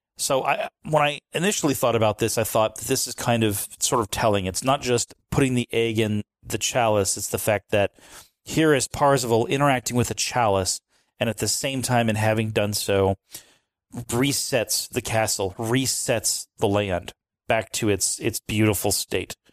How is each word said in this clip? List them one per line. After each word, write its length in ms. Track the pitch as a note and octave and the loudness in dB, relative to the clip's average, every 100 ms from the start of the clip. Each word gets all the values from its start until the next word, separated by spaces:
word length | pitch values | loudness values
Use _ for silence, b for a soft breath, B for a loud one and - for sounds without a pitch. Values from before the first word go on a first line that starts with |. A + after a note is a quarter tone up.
| _ - | _ -6
So 240 | - C3+ | -2 0
I, 260 | C#3 C#3+ - - | 0 -2 -4 -10
when 200 | - D#3 | -2 2
I 160 | D3 D3 - | 2 -2 -6
initially 420 | - F#3 G#3 D3+ C3 | -2 -2 0 0 2
thought 200 | B2 A2+ | 2 4
about 220 | G#2+ G2+ | 2 2
this, 220 | A2+ - | 0 0
I 40 | |
thought 340 | A2 A2+ A2 - | 0 2 0 -2
that 100 | - | -4
this 200 | C3 - | -2 -4
is 60 | |
kind 300 | - - A#2 | -4 0 2
of 240 | A2 G2+ - - | 2 0 -6 -6
sort 220 | - C3 | -2 0
of 80 | G#2+ | 0
telling. 380 | - A#2 G2+ F#2 | 0 2 2 0
It's 160 | F#2 | -2
not 180 | B2+ C#3 | 0 0
just 320 | B2 A#2+ - - _ | 0 0 -2 -12 _
putting 240 | - C3+ | 0 2
the 140 | B2 A#2+ | 2 0
egg 280 | A2+ A#2 A2+ | 0 0 2
in 240 | A2 G#2 - _ | 0 0 -4 _
the 140 | - A2 | -10 -6
chalice. 600 | - C3 A2+ G#2+ F#2+ - | -2 0 2 2 2 -2
It's 100 | - | -4
the 100 | A2 | -2
fact 320 | - G#2 - | 0 -2 0
that 220 | G#2 G2 B B B B _ | 0 0 B B B B _
here 300 | - - D#3+ | -4 2 4
is 140 | C#3 - | 4 0
Parzival 580 | - C#3+ C#3 A#2 A#2 A#2+ | 2 2 4 2 2 2
interacting 500 | C3+ C#3+ B2+ - B2 | 2 2 0 0 0
with 140 | A2+ | 0
a 60 | G#2+ | -2
chalice, 640 | - B2+ A2+ G2 F#2 - _ _ _ - | -2 2 2 2 0 -4 _ _ _ -6
and 100 | A#2 | -4
at 80 | G#2+ | -2
the 100 | G#2+ | -4
same 360 | - C#3+ C3+ | -2 -4 -4
time, 260 | A#2 B2 A#2 | 0 2 2
and 80 | G#2+ | 2
having 320 | A2 A2 A2 | 2 2 0
done 240 | A2 G#2 | -2 -2
so, 420 | G2+ - G2 G2 G2 B B B B B _ _ | -2 0 2 2 0 B B B B B _ _
resets 960 | - A#2+ A#2+ C#3 B2+ - B2+ G#2+ - - | -14 -4 -2 0 -2 -2 -2 -2 -4 -4
the 120 | B2 | -6
castle, 520 | - A2 A2 - G2 F#2+ | -2 0 0 -2 -4 -4
resets 880 | A2+ B2+ B2+ - - A#2 - - - - | -2 0 0 -2 -2 -2 -2 -4 -8 -2
the 100 | A2 | 0
land 460 | G2+ G#2 F2 - - _ _ - | 0 0 -4 -6 -16 _ _ -2
back 240 | A2+ - | -2 -2
to 160 | - A2 | -2 0
its, 280 | G2 - - | 0 -2 -4
its 200 | A#2 A2 | -4 -6
beautiful 520 | - G#2+ G#2+ G2+ G#2 | -2 2 2 2 0
state, 440 | - - F#2+ G2 - b | -2 -2 -6 -6 -12 b